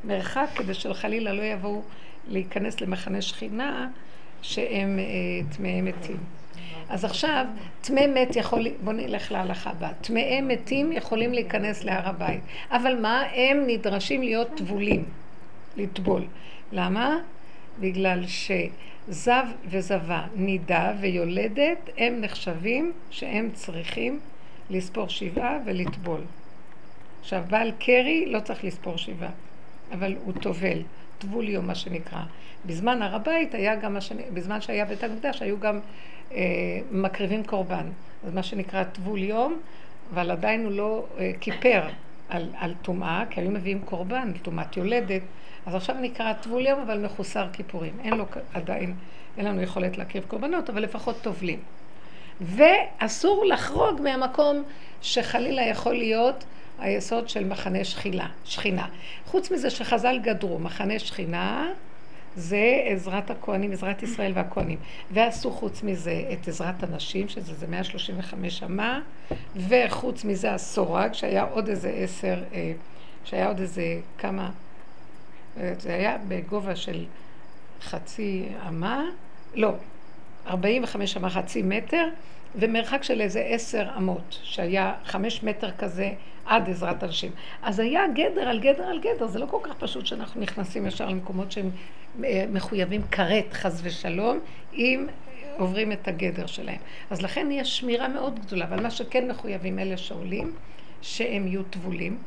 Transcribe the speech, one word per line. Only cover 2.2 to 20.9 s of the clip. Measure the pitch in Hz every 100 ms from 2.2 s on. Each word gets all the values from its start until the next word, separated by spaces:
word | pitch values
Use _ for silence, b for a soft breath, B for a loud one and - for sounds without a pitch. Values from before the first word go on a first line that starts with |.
| -
להיכנס | 196 185 202 214 -
למחנה | 190 185 185 196
שכינה, | 190 - 220 214 277 262 254 - B B B B
שהם, | - - 233 214 196 196
אה, | 190 180 180 175 147 -
טמאי | 185 90
מתים. | 92 - 160 - - - - 175 175 160 160
אז | 180 202
עכשיו, | - 302 285 254 214 190 -
טמא | - 277 285
מת | 262 254 233
יכול, | 208 233 226 -
בוא | 202
נלך | 220 254 214 -
להלכה | 196 185 185 -
הבאה. | 165 165
טמאי | - - 226 233 262
מתים | 269 233 - 269 294
יכולים | 330 - 226 233
להיכנס | 247 185 - 208 214
להר | 208 190 180
הבית. | 175 170 165 - B B
אבל | 247 254 254
מה? | 214 240 277
הם | 247 254 285 269
נדרשים | 226 214 196 196 277
להיות | 247 220 233 214
טבולים, | 180 202 202 190 160 - - - - - - -
לטבול. | 202 202 185 180 185 B B B B
למה? | 196 180 196 254 311 339 - B B B -
בגלל | 190 185 190 180 180
שזב | - - 185 165 - - - - 170 240 247 247 233 185
וזבה, | 190 185 196 165 170 160 214
נידה | 196 190 165 175 180